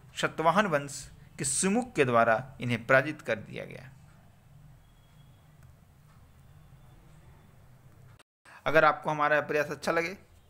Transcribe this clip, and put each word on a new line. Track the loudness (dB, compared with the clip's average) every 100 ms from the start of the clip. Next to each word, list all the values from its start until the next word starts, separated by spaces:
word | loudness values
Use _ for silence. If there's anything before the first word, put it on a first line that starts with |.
| -18 -6
सतवाहन | -6 0 2 2 0
वंश | -2 -4 -12 -16 -20 -20 -8
के | -4
सुमुख | -2 0 0 -2 0
के | 2
द्वारा | 4 4 2 -2 -10
इन्हें | -6 -4 2
पराजित | 2 2 -6
कर | -6 -6
दिया | -8 -14 -14
गया। | -16 -20 -20 -20 -20 -20 _ -20 -20 -20 -20 -20 _ -20 -20 -20 -20 -20 -20 -20 -20 -20 -20 -20 -20 -20 -20 -20 -20 -20 -20 -20 -20 -20 -20 -20 -20 -20 -20 -20 -20 -20 -20 -20 -20 _ _ _ -8 2
अगर | 4 4
आपको | 2 -4
हमारा | -2 2 2
प्रयास | 0 -2 -2
अच्छा | -4 -2
लगे | -2 -2 -8 -20 -20